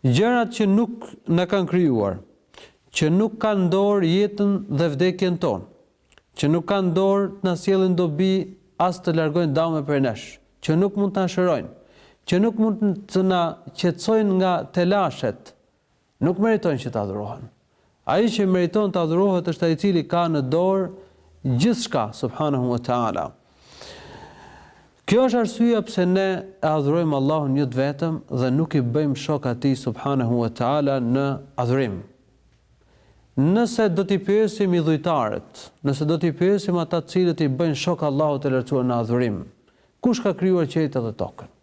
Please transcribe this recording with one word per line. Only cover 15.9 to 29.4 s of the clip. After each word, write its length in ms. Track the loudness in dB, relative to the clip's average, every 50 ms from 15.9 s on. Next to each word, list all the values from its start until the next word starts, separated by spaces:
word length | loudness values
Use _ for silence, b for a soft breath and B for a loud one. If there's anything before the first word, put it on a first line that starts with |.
| _ _ _ _ _ _ -2
nuk 160 | -2 0 2
meritojnë 400 | 2 2 2 2 2 0 -2 -2
që 160 | -4 -6 -4
të 80 | -4 -4
adhurohen. 440 | -4 -4 -6 -8 -8 -10 -12 -16 -20 _ _ _ _ _ _ _ _ _ _ _ 0
Ai 160 | 0 2 2
që 220 | 0 0 0 0 2
meriton 400 | 2 2 2 2 0 0 0 0
të 140 | 0 0 0
adhurohet 440 | 0 2 2 2 2 2 0 -2 -2
është 140 | -4 0 0 0
ai 60 | 0
i 20 | 2
cili 240 | 0 2 2 2 0 0
ka 140 | 0 0 0 2 0
në 60 | 0 0 0
dorë 380 | 0 2 2 2 2 0 0 -4 -6 B B B B B B B B B -4 -2 0 2
gjithçka, 460 | 2 2 2 0 -4 -4 -2 -2 -2 -2 -4 -6
subhanahu 540 | -6 -6 -4 -2 -2 0 0 0 0 0
wa 80 | -2 -2
taala. 440 | -2 -2 -2 0 0 -2 -2 -4 -6 -8 -10 _ B B B B B B B B B B B B B B B B B B B B B B B B B B B B B B B B B
Kjo 220 | 2 4 4 4 4
është 140 | 2 0 0
arsyeja 380 | -2 -2 0 2 2 2 0 -2
pse 200 | -4 -2 0 0 2
ne 200 | 2 2 2 0 -2 -4 -8 -14 -12 -4
e 120 | -2 0
adhurojmë 480 | 0 0 2 2 2 2 0 0 0 0
Allahun 360 | 0 0 0 0 0 0 0
një 140 | 0 0 -2
të 80 | 0 -2
vetëm 380 | -2 -2 -2 -4 -4 -4 -4 -6 -8 -6
dhe 200 | -4 -2 0 0 2
nuk 200 | 0 0 0 0 0
i 40 |
bëjmë 360 | 0 0 0 0 0 0 -2 -4
shok 280 | -2 -4 -4 -2